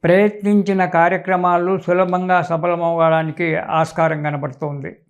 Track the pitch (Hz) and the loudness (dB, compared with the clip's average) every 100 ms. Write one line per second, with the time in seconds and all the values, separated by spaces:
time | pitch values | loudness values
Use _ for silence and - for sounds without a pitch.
0 | 165 185 208 208 202 208 190 190 180 - | 4 4 4 0 0 2 2 0 0 2
1 | 170 185 185 180 180 175 175 190 - 180 | 2 2 -2 0 2 2 0 -2 0 0
2 | 185 180 185 180 170 165 175 170 170 170 | 2 0 0 0 0 -2 -2 -2 -2 2
3 | 165 160 160 151 170 160 - 160 160 - | 2 2 0 -4 -2 -2 -2 -2 -2 0
4 | 160 151 147 147 139 135 151 143 151 - | -2 0 -4 -4 -8 -8 -8 -8 -12 -16
5 | _ | _